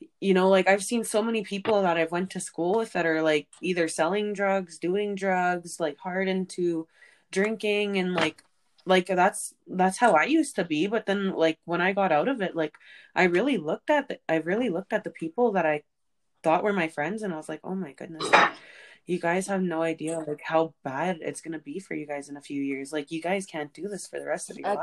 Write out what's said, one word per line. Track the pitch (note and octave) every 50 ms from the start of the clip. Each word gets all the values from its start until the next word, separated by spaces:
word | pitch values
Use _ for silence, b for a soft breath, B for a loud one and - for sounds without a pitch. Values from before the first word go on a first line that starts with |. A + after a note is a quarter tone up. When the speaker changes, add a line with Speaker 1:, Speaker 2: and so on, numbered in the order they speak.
| B B _ -
Speaker 1:
you | F#3+ G3 F#3
know, | F3+ F#3 F#3+
like, | F#3+ F#3+ F#3
I've | F#3+ G3 G#3 G3
seen | - A#3+ A#3 G#3
so | - - G#3
many | A3 A#3 A3+ A3 G3
people | - G3+ G3 - A#3 G#3+ G3+ F#3+
that | F3 E3
I've | E3+ E3 E3
went | F3 F3 F#3+ F#3+
to | - F#3
school | - - - - E3 F3 G3+
with | A3+ A3+ - -
that | F3+ E3
are, | E3 D#3+ D#3+
like, | D#3+ D#3 D3+ D3 C#3+ _ - -
either | D#3 F3+ F3+ F3 E3
selling | D#3+ - - D#3 E3 G3 G#3 G#3 G#3 G#3
drugs, | F#3+ G3+ G3 G3 G3 F#3 E3+ - -
doing | - E3+ F#3 G#3 G#3 G#3 G3+
drugs, | F#3+ G3 G3 F#3 F3+ F3+ F3+ F3+ F3 F3 E3+ - -
like, | E3 D3 C#3+ -
hard | - F#3 F3+ F#3+ F#3+
into | F#3+ F#3 F#3 F#3 - - F3+ F3 F3 E3+ D#3+ E3 - b b b b b b b b
drinking, | - F#3+ G3+ G#3+ A3+ G3+ G#3+ G#3 G#3 G#3 G#3 G3+ G3+ F#3+
and, | F3+ F3+ F3+
like, | E3+ D#3+ D#3 - - - _ _ _ _ _ _ _ -
like, | F3+ F#3 F#3 F3+
that's, | - F#3 F3+ F3+ G#3 G#3 - - - - _ _
that's | - F3 F3+ F#3 F#3+ F#3+
how | - B3 A3+ F3
I | D3+ D#3+
used | A#3 D#4 D#4+ C#4+ - -
to | G3+ E3+
be. | E3+ D3+ D3+ F3+
But | G3+ A3+ G#3+ -
then, | G3+ G3 G3+ G3 F#3+ -
like, | B2 D#3+ D#3+ D#3+ - _
when | E3 E3+ E3+
I | F3 F#3+ G3
got | G3 G3 F3+
out | D#3 D3 F#3
of | B3 C#4 A3+
it, | F#3 E3+ -
like, | E3 D#3 D3+ - - B B B B B B B
I | B F3+
really | F3 F3 F3+ A#3+ D4 C4
looked | F#3 D3 D3+ G3 - _ -
at | D4+ - F3 -
the, | - - _
I | - D#3+
really | D#3+ D#3 E3+ F#3+ A3+ C4 A3
looked | E3 F3+ F#3+ - E3+
at | D3+ -
the | E3+
people | - - E3+ E3 - A#3+ B3 A3+ G3
that | F#3 E3
I | D#3 D3+ D3+ - _ _ _ _ _ _ _ _ _ _ _ -
thought | D#3+ D#3+ - -
were | G#3 G3+
my | F#3 D#3+ D#3+
friends, | - D3 D3 E3+ G#3+ G#3+ G#3+
and | F#3+ D#3+
I |
was | D#3 D3+ -
like, | D#3 D3 -
"Oh | - F#3+
my | F#3+ F3+ C#3 -
goodness, | - - F3 D#3+ D#3 - - -
like, | - - - B B B B B B B B B B B
you | - F3+ E3+
guys | E3+ E3+ F3 F#3+ F#3+
have | G3 G3 F#3+
no | F#3+ F3 D#3+ D#3+ E3
idea, | E3 D#3+ D#3+ D#3 D#3+ E3 D#3+
like, | D#3 D3+ D3 -
how | - - E3 D#3+ E3 E3 - _ -
bad | C#3 C3 C#3 E3 F#3 F#3 D#3+
it's | - D3 C#3+ -
gonna | - D#3+ E3 D3+
be | - C#3+ D3 G3
for | - - E3
you | D3+ D3+
guys | D3 D3 C#3+ C#3 C#3+
in | C#3+
a | C#3+
few | - - C#3+ C#3
years. | C#3 C#3 C#3 C3+ C#3 C#3 D#3
Like, | D3+ C#3+ -
you | E3 D#3+
guys | D#3+ F3 G3 G3 F#3+
can't | - - D#3 D3 C#3+ -
do | D3+ E3+
this | G3+ G3+ F3 -
for | - - C#3+
the | C#3+
rest | C#3+ D#3+ F#3 - -
of | -
your | - -
Speaker 2:
Uh, | G3 - D3+